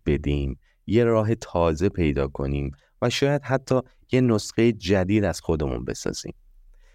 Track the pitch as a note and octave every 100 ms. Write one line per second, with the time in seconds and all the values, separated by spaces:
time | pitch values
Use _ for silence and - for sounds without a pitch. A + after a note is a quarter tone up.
0 | - C#2+ D2 C#2+ C#2 C2 _ _ - A2
1 | A#2 A2 G#2+ A2+ - F2 E2+ D#2 G2 -
2 | D#2+ C#2 C#2 C#2 C#2 C#2+ C#2 - _ _
3 | A#2+ - C#3 D3 B2 C3 - C3 - _
4 | _ B2+ B2+ G#2+ - - A#2 G#2+ E2+ G2
5 | F#2 G#2+ G2 - - D#2+ C#2 B1 A#1+ A#1+
6 | - - - - _ - - - -